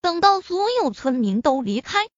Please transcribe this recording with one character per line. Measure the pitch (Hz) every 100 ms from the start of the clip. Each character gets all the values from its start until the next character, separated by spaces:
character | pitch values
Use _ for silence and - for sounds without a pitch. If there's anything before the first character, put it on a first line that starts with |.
等 | 359 339
到 | 392 392
所 | - 359 415
有 | 494 320
村 | 202 262
民 | 254 214 196
都 | 294 269
离 | 226 208
开 | - 403 427